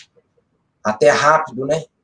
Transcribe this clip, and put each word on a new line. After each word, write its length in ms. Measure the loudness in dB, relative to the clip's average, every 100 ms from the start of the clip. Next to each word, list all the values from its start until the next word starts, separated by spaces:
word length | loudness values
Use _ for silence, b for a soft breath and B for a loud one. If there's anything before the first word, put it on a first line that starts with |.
| _ _ _ _ _ _ _ _
até 260 | -8 0 2
rápido, 560 | 2 2 2 0 -8 -4
né? 180 | -4 -6 _